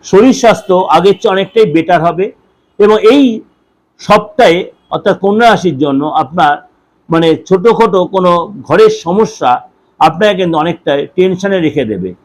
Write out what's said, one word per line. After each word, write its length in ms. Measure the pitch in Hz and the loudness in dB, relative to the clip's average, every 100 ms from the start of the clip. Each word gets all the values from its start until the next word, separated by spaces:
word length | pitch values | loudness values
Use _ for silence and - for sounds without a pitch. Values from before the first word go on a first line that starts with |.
শরীর 300 | - 185 254 | 2 2 2
স্বাস্থ্য 420 | 262 233 202 - | 2 2 0 -2
আগের 400 | 185 185 160 185 196 | -2 2 2 2 0
চেয়ে 140 | 220 | -2
অনেকটাই 400 | 190 190 226 214 | -2 -2 0 0
বেটার 320 | 151 160 175 | 0 0 0
হবে 280 | 170 165 208 - _ _ _ _ | 0 -4 -8 -8 _ _ _ _
এবং 200 | 208 214 | 2 4
এই 400 | 208 277 262 220 - _ _ _ _ _ | 4 4 2 -2 -10 _ _ _ _ _
সপ্তাহে 720 | - 208 214 - 220 170 - _ _ | -2 -2 -2 0 2 2 -4 _ _
অর্থাৎ 300 | 156 208 190 | -6 -4 -2
কন্যা 300 | 196 214 233 | -2 2 2
রাশির 280 | 185 180 135 | 2 -2 -2
জন্য 260 | 147 135 | -2 -2
আপনার 640 | 151 147 156 175 151 147 _ _ _ _ _ | -2 -4 -4 -2 -2 -2 _ _ _ _ _
মানে 260 | 165 165 156 | 0 0 -2
ছোটখাটো 680 | - 190 208 220 220 185 180 | 0 0 2 2 0 0 -2
কোনো 480 | 185 185 175 165 - | -2 0 0 -4 -14
ঘরের 280 | 123 170 220 | -4 2 2
সমস্যা 720 | 214 165 190 220 - 135 123 - _ _ _ | 2 -4 -2 -2 -2 -2 -2 -6 _ _ _
আপনাকে 360 | - 165 214 | -2 2 -2
কিন্তু 240 | 190 180 160 | 0 -2 -2
অনেকটা 480 | 160 165 - 143 147 - | -4 -4 -4 -4 -4 -2
টেনশনে 440 | 185 185 196 190 | -2 -2 -4 -2
রেখে 240 | 156 143 | -2 -2
দেবে। 300 | 113 101 92 90 | -4 -6 -8 -12